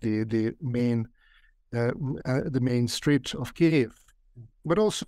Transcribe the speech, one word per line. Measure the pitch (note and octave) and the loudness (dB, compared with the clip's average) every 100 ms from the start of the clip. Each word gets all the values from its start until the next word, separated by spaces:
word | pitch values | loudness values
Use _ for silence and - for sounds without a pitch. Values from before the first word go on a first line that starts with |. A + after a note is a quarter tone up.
the, | A2+ G#2+ A2 | -2 0 0
the | A2+ A2 - | 0 0 -2
main, | C#3 A#2+ A#2+ A#2 A2+ _ _ _ _ _ _ | -4 0 0 0 -2 _ _ _ _ _ _
uh, | A#2+ A#2+ - C#3 D3+ - | -2 -2 -2 -4 -6 -2
uh, | C3 - | -2 0
the | C3 | 0
main | B2+ B2 A#2+ | 0 2 0
street | - - C#3+ - - | 0 2 2 0 -8
of | A#2+ | -10
Kyiv. | - E3 D#3 A2+ - _ _ _ - A2+ _ D#3 | 2 4 4 2 -4 _ _ _ -20 -20 _ -2
But | F3 | 2
also | G#3+ - | 2 0